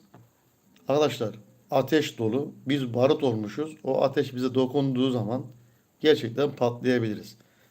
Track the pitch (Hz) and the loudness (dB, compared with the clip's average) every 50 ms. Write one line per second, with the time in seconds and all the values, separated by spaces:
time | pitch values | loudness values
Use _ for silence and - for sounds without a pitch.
0 | _ _ - - - _ _ _ _ _ _ _ _ _ _ _ _ - 135 147 | _ _ -20 -20 -20 _ _ _ _ _ _ _ _ _ _ _ _ 0 2 2
1 | 151 143 143 - 117 104 101 - - _ _ _ _ _ 147 139 135 135 160 156 | 2 2 2 -2 -4 -6 -6 -8 -16 _ _ _ _ _ 0 0 2 4 2 2
2 | 147 - - - 117 110 110 131 147 - - - - 131 139 143 131 123 117 120 | 2 0 -2 -4 -2 -2 0 -2 -4 -6 -10 -10 -4 -2 -2 -2 -2 -2 0 2
3 | 123 139 151 151 147 131 113 110 107 104 - 143 151 156 156 - - - 139 - | 4 4 4 2 0 0 0 -2 -4 -6 -6 -6 -8 -8 -10 -8 -6 -2 0 2
4 | 143 135 135 151 135 - 123 123 127 131 127 131 131 127 131 143 139 139 131 123 | 2 2 2 0 -2 -2 -2 -4 -4 0 0 0 0 0 0 0 0 0 0 0
5 | 131 135 127 123 104 101 120 131 - - - - _ _ _ _ _ _ _ _ | 0 0 0 -2 -2 -4 -4 -6 -6 -10 -16 -20 _ _ _ _ _ _ _ _
6 | - 151 151 - 120 113 117 131 139 143 139 - 123 120 117 120 120 127 127 123 | 4 4 4 4 2 -2 -2 -2 -2 -2 0 0 -2 -2 -2 0 0 2 2 2
7 | 113 110 104 92 90 - - - _ _ _ _ _ _ | 0 -2 -4 -6 -10 -14 -20 -20 _ _ _ _ _ _